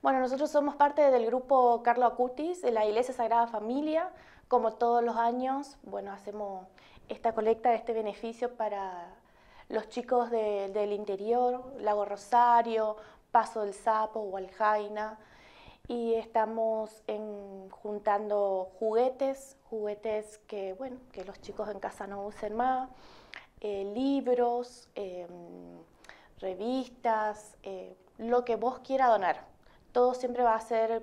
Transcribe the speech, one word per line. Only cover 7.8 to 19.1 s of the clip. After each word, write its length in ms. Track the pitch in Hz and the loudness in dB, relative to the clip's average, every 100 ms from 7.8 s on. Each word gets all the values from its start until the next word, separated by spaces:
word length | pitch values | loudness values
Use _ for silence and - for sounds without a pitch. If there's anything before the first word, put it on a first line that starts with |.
| 226 | 0
beneficio 640 | 226 214 196 226 226 247 247 | -2 -4 -6 -10 -6 -6 -4
para 580 | 214 202 190 180 175 185 _ _ - - - | -4 -4 -6 -10 -14 -18 _ _ -20 -20 -6
los 220 | 220 208 | -6 -4
chicos 420 | - 240 247 233 | -8 0 0 2
de, 380 | 233 214 202 196 | 0 0 -2 -4
del 240 | 202 208 | -2 -2
interior, 800 | 208 208 190 208 240 247 247 254 269 | -2 -4 -6 0 2 2 0 -8 -6
Lago 240 | 208 208 202 | -2 0 -2
Rosario, 920 | 202 - 240 240 233 233 220 214 214 - - _ | -6 2 4 6 6 4 0 0 -4 -12 -20 _
Paso 320 | 240 226 226 | 2 2 -4
del 100 | 208 | -6
Sapo, 480 | 196 - 214 220 220 | -4 0 0 0 -4
Hualjaina. 1000 | 208 190 185 - 214 214 208 208 214 220 - - - - - - - | -6 -8 -10 0 2 2 -2 -6 -8 -10 -20 -20 -20 -20 -20 -20 -8
Y 240 | 240 233 | -4 0
estamos 880 | 226 220 226 220 226 226 220 214 - - | -2 0 0 0 0 0 0 -4 -10 -8
en, 600 | 208 214 208 202 196 190 | -8 -6 -10 -12 -16 -16
juntando 1000 | - 214 208 208 202 214 208 202 190 185 - | -12 -8 -2 0 0 2 2 2 0 -4 -4
juguetes, 800 | 220 220 254 | 0 2 2